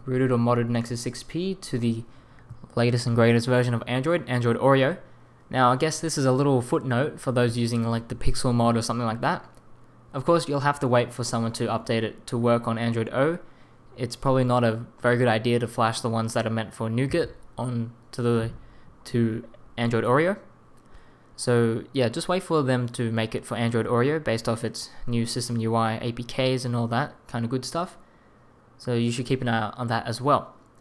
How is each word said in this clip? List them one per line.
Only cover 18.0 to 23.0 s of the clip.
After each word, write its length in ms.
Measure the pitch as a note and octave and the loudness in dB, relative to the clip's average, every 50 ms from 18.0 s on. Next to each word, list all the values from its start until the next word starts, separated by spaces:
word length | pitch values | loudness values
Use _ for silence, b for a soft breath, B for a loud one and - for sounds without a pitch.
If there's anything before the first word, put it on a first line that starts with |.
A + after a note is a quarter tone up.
| - - - | -20 -14 -8
to 100 | - A#2+ | -2 0
the, 300 | A#2+ A#2+ A2+ A2+ A2+ - - B B B B B B B B - | 2 2 2 0 -2 -6 -10 B B B B B B B B -10
to 360 | - - A#2+ A#2 A2+ A2 A#2 - - - - - - - | -4 0 0 2 0 0 -4 -8 -12 -18 -20 -20 -12 -6
Android 280 | - A#2 A#2 A#2 A2+ A2 | -4 -2 0 0 0 2
Oreo. 320 | A2 B2 C#3+ D#3+ F3+ G3+ - - - - - - - - - b b b b b b b b b b b | 2 2 2 2 2 0 -4 -8 -16 -20 -20 -20 -20 -20 -20 b b b b b b b b b b b
So 500 | b - - A#2+ A#2+ A#2 A#2 A#2 A#2 - - - | b -2 2 2 4 4 2 2 -2 -4 -4 -2
yeah, 160 | C3+ B2 A#2 | 0 0 0
just 180 | A2+ E3 E3 - | 0 -2 -2 -2
wait 140 | F3+ F#3 F3+ | -2 -2 0
for 200 | - D#3+ D#3 C#3+ | 0 2 2 4
them 240 | B2+ C3 B2 B2 A#2+ | 4 2 2 0 -2
to 200 | - - | -4 -4